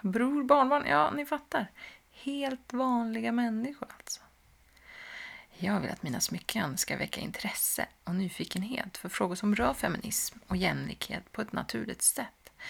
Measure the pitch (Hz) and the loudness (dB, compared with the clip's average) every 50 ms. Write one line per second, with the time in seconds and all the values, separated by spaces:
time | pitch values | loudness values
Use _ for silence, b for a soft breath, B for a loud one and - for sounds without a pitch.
0 | - 196 185 226 240 262 285 294 277 247 277 294 269 254 285 294 - - - - | -2 0 2 4 4 4 4 2 6 8 8 8 8 8 6 4 4 6 6 6
1 | - - - 294 294 285 311 294 - - - - 196 180 B B B B B B | 6 6 4 0 -2 -2 -2 -4 -2 -2 -2 -2 -2 -2 B B B B B B
2 | B _ - - - 277 277 285 277 269 262 254 - - - 247 262 262 247 240 | B _ -20 -10 -6 -6 -4 -2 -2 -2 -4 -6 -6 -6 -2 0 2 2 4 2
3 | 233 226 226 226 226 233 233 240 240 233 220 220 233 269 285 - - - - - | 2 0 -2 -2 0 0 2 2 2 2 2 0 -2 -4 -4 -8 -10 -12 -12 -12
4 | - - - - - - - _ _ - - - _ B B B B B B B | -10 -8 -8 -8 -10 -16 -20 _ _ -20 -20 -20 _ B B B B B B B
5 | B B B B B B B B B B - - 175 190 - 190 - - - - | B B B B B B B B B B -10 -4 0 0 2 2 2 0 -2 -4
6 | - 156 123 175 - - - 175 - - - 220 196 147 135 190 - - - - | -4 -4 -2 0 -2 -2 -2 -4 -4 -4 -2 -2 0 0 0 -2 -2 -2 -2 -2
7 | - - - - - - - - - 208 - - - - - - - - - _ | -2 -4 -4 -6 -6 -6 -6 -6 -6 -6 -4 -2 -2 -2 0 -2 -4 -4 -6 _
8 | _ - 175 185 190 180 - - - - - 185 185 220 262 - - 190 - - | _ -4 -2 0 -2 -2 -4 -4 -6 -4 -4 -4 -4 -4 -4 -6 -6 -6 -8 -10
9 | - 180 - - 202 185 175 185 - 208 208 208 240 254 277 - - - 180 - | -8 -6 -2 0 0 0 0 0 2 2 4 4 4 2 2 0 0 -2 -2 -2
10 | - 220 - - - - - - - - 185 180 190 175 151 139 135 139 - - | -4 -4 -2 -2 -2 -4 -6 -10 -6 -2 0 2 2 2 0 0 -2 -6 -6 -8
11 | - - - 180 185 - - - 214 214 - - - - - 226 220 220 - - | -8 -8 -8 -8 -10 -8 -8 -8 -6 -4 -4 -4 -4 -4 -4 -6 -4 -6 -4 0
12 | - - - - 247 - - _ _ - B B B | 0 0 2 0 -2 -6 -10 _ _ -20 B B B